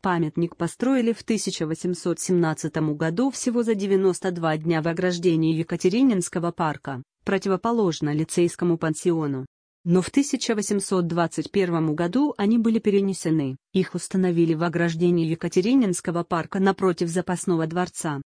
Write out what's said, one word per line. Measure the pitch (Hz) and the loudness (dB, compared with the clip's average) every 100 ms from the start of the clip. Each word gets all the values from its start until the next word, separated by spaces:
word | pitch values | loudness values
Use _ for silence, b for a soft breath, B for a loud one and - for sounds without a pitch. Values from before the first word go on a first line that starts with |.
Памятник | 196 175 160 - 170 - | 0 0 0 -2 -4 -2
построили | 165 - 240 269 233 | -6 -2 0 2 0
в | 226 | -2
тысяча | - 220 - - 156 | -2 -2 -2 -4 -6
восемьсот | 160 180 175 180 165 | -4 -4 -4 -4 -4
семнадцатом | - 180 160 156 160 160 156 147 | 0 2 2 -2 -4 -2 -2 0
году | 165 170 269 | -2 0 -2
всего | 247 - 233 | 0 -2 0
за | 226 | 0
девяносто | 214 196 190 190 175 190 | 0 2 4 4 0 -4
два | 175 165 156 | -2 -2 0
дня | 160 165 | 0 0
в | 160 | 0
ограждении | 165 180 175 180 160 160 | -2 -2 0 2 2 2
Екатерининского | 160 165 175 185 214 269 196 - 185 170 | 0 -2 0 0 4 4 2 -2 -4 -4
парка, | - 160 143 - 131 - _ | -2 -4 -4 -10 -10 -12 _
противоположно | - 196 196 185 233 233 190 151 151 | -2 -2 0 0 0 0 0 0 -2
лицейскому | 151 160 - 170 - 175 165 | -2 -2 2 0 2 0 0
пансиону. | 160 156 185 165 151 131 131 _ _ _ | 0 -2 0 0 -2 -4 -8 _ _ _
Но | 175 180 | 2 2
в | 175 | 4
тысяча | - 277 262 - | 0 0 -2 -2
восемьсот | 214 202 208 - 190 170 | -2 0 -2 0 0 0
двадцать | 165 165 - 151 | 0 -2 -2 -2
первом | 202 185 170 160 | -2 0 0 0
году | 151 175 233 294 - | 0 0 0 0 0
они | 202 233 | 2 2
были | 226 220 | 2 2
перенесены, | 214 196 196 185 165 156 135 135 _ | 2 2 2 -2 0 0 0 -8 _
их | 190 180 | -2 0
установили | 175 - 190 185 170 165 | -4 -2 0 2 4 2
в | 160 | 2
ограждении | 175 165 170 160 175 175 165 | 0 0 -2 2 2 2 0
Екатерининского | 165 175 185 190 269 214 175 - 170 | -2 0 0 4 4 2 0 -2 -4
парка | 170 170 156 196 | -2 -4 -2 2
напротив | 190 190 190 175 170 | 2 4 0 0 -2
запасного | 175 170 175 - 170 160 | -2 -2 -4 0 0 0
дворца. | 170 180 - 165 139 | -2 -4 -6 -6 -6